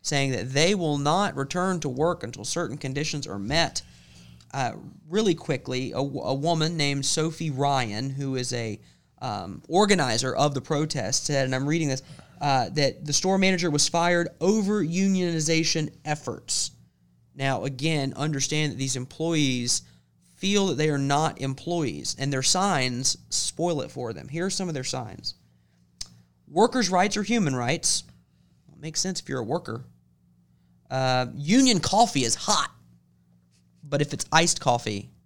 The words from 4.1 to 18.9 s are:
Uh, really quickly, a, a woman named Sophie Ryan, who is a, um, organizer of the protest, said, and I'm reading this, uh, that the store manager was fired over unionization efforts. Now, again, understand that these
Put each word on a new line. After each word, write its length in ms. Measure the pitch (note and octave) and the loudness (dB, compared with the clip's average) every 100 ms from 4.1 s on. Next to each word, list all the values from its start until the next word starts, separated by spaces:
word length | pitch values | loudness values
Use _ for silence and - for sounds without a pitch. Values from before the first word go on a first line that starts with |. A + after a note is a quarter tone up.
| - - - - | -20 -20 -20 -10
Uh, 180 | C#3 B2 G#2+ - - D3+ | -4 -4 -6 -16 -20 -2
really 260 | F#3+ A3 D#3+ | 2 2 2
quickly, 560 | - C3+ C#3 B2+ C3 | -2 -4 -2 -4 -2
a, 60 | - | -2
a 360 | C#3+ C#3+ G2 | -2 -2 -2
woman 440 | C3+ D#3+ E3 D#3 E3+ | 0 2 2 0 0
named 280 | C#3+ C#3 C3 | 0 0 0
Sophie 460 | - D#3+ D#3+ E3 | 0 -2 -2 -4
Ryan, 580 | C3 C#3+ C#3 A#2 G#2 C3+ | 0 2 2 0 -4 -4
who 280 | C3+ C#3 C3 | -4 -4 -4
is 160 | B2 | -4
a, 260 | B2 A2+ G2+ - _ _ _ | -4 -4 -8 -14 _ _ _
um, 400 | B2+ G2+ F2+ F#2 - | -6 -6 -8 -12 0
organizer 680 | F3 G3+ F#3+ C3 A2+ C3 | 4 6 4 4 0 0
of 200 | - D3 | 2 2
the 80 | C3+ | 2
protest, 640 | - D3 D#3 D3 G2+ - - | -2 -2 0 -2 -2 -2 0
said, 180 | C#3+ | 0
and 100 | C3 | 0
I'm 140 | C3 C#3 | 0 0
reading 220 | E3 D3+ | 0 0
this, 140 | C3 - - - - | -2 -6 -20 -20 -4
uh, 300 | C#3+ C3+ G#2 | 0 2 0
that 340 | D3+ C#3 - | 0 0 -2
the 80 | D3 | -2
store 260 | C#3+ F#3+ F#3+ | 0 2 4
manager 320 | F#3+ F#3 F3 | 4 2 2
was 200 | D3 - | 2 2
fired 400 | E3+ F3 F3 E3+ - | 2 4 2 0 0
over 420 | E3+ A3 G3 G#3+ | 2 2 2 0
unionization 1080 | D#3+ E3+ G3 F#3 F3 E3 D#3 D#3+ D#3+ E3 D3+ - D3+ | 0 2 4 4 2 0 2 2 2 0 -2 -6 -6
efforts. 680 | D3+ - - - - - - - _ _ _ _ - | -6 -6 -10 -6 -4 -4 -8 -20 _ _ _ _ -4
Now, 300 | C3+ A#2+ B2 | -2 0 -4
again, 480 | B2+ D#3 D#3 C3+ - | -2 0 0 -2 -2
understand 560 | D3+ C#3+ - D3+ D3+ | -2 -2 -2 0 -2
that 60 | G#2 | -2
these 180 | C3+ | -4